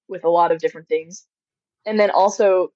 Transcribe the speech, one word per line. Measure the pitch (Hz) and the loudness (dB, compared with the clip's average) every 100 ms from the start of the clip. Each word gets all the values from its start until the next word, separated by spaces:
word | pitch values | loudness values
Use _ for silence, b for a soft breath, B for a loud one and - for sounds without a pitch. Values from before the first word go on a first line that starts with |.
| - | -18
with | 180 | -6
a | 165 | 0
lot | 170 175 | 2 2
of | 165 | 0
different | 160 165 165 | -4 -8 -6
things. | 160 160 190 _ _ _ _ _ _ 214 | -6 -6 -20 _ _ _ _ _ _ -6
And | 214 | 0
then | 208 | 0
also, | - 196 202 208 185 175 | 2 0 2 2 2 -2